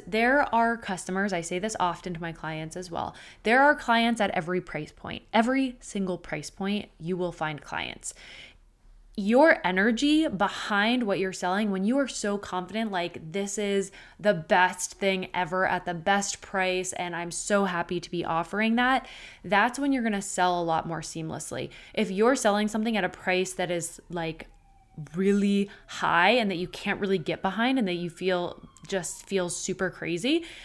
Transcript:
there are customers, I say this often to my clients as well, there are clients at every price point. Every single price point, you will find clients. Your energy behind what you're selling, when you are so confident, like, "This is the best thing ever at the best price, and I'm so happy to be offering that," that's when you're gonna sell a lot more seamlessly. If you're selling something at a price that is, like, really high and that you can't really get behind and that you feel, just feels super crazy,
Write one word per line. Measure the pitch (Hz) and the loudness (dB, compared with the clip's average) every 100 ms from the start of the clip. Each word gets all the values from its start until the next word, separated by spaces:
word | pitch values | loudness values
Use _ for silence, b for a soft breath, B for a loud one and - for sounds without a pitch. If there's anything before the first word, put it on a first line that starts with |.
| - | -4
there | 214 240 285 - | 0 4 4 4
are | 226 233 226 | 2 2 0
customers, | - 180 - 190 202 | -4 -6 -4 -2 0
I | 180 | -2
say | 165 180 | -2 -4
this | 214 - | -4 0
often | 180 165 185 | -2 -2 -6
to | 165 | -6
my | 170 | -8
clients | 160 156 156 160 180 | -8 -8 -6 -8 -10
as | 180 | -8
well, | 170 - B B B | -6 -6 B B B
there | 208 247 | 2 6
are | 285 | 6
clients | 294 - 233 233 226 | 4 2 2 2 2
at | 196 | 0
every | - 165 180 | 0 -2 -4
price | 180 156 151 | -4 -10 -10
point. | - - - - | -12 -12 -12 0
Every | 214 233 269 269 247 | 2 4 2 0 -4
single | - 202 185 175 | -10 -6 -4 -4
price | - 151 147 | -6 -8 -8
point, | - 196 208 - _ | -6 -4 -4 -6 _
you | 160 180 | -6 -4
will | 180 | -4
find | 165 156 147 | -4 -6 -6
clients. | - - 62 - - - B B B B _ _ - - - - | -8 -8 -8 -10 -14 -14 B B B B _ _ -20 -20 -16 -6
Your | 196 247 320 - 180 | 4 8 8 6 2
energy | 185 214 233 285 302 320 | 2 2 4 4 4 2
behind | 196 196 - - 208 214 254 | 0 -2 -2 -2 2 4 2
what | 214 170 | 2 0
you're | 190 | 0
selling, | 180 180 196 214 | -2 -2 0 0
when | 190 | 0
you | 196 269 | 2 2
are | 269 | 0
so | - 208 202 | -2 -2 -2
confident, | - 185 180 208 226 | -4 -6 -6 -4 -4
like, | 190 175 - 160 | -2 -4 -6 -8
"This | 196 196 214 | -6 -6 -4
is | 202 196 185 B B B | 0 0 -2 B B B
the | 202 | 0
best | 180 156 190 185 - - | 0 2 4 4 2 -10
thing | - 196 190 185 | -2 0 0 -4
ever | 180 180 185 190 | -4 -2 0 0
at | 180 | 0
the | 180 | -4
best | 175 180 202 196 - | -4 2 2 2 -6
price, | - 196 185 185 185 | -6 -2 0 0 -2
and | - 180 | -6 -6
I'm | 170 170 | -6 -6
so | - - 202 196 | -8 0 2 2
happy | 175 175 175 | 0 -2 -4
to | - | -4
be | 175 | -6
offering | - 165 170 202 220 226 | -2 -2 -2 0 2 2
that," | 247 262 - B B B | 2 2 -2 B B B
that's | 175 202 233 240 | 0 4 4 2
when | 285 | 0
you're | 269 | 0
gonna | 226 202 | 0 -2
sell | 196 - 180 175 | -4 0 2 2
a | |
lot | 165 160 165 | 0 0 -2
more | 160 | -8
seamlessly. | 156 165 160 156 - 123 135 B B | -8 -10 -8 -8 -8 -8 -8 B B
If | - 196 | -2 -2
you're | 190 226 269 | 4 4 4
selling | 214 208 214 | 4 2 0
something | 220 220 214 | 0 0 0
at | |
a | 180 | 0
price | - - 185 185 | -2 0 0 0
that | - 175 | -2 -2
is, | 175 165 - - | -2 -4 -10 -10
like, | 180 165 160 - - _ _ _ - 147 | -6 -6 -6 -14 -20 _ _ _ -16 -10
really | 165 196 202 202 202 196 B B | 0 4 4 4 2 0 B B
high | - 165 165 185 | -4 2 6 6
and | 247 208 | 6 2
that | 170 | -2
you | 180 | -6
can't | - 208 190 | -8 -6 -2
really | 196 190 | 0 0
get | 151 160 | 0 -2
behind | 190 190 240 269 | -2 0 2 2
and | 196 | 0
that | 175 | -2
you | 175 | -4
feel, | - 180 180 175 - - - - | -4 0 0 -2 -8 -18 -20 -6
just | 190 165 - - | -4 -4 -12 -4
feels | 196 175 - | -2 -2 -4
super | - 185 185 | -6 -2 -4
crazy, | - 160 170 240 330 339 B | -4 -4 -2 2 0 -2 B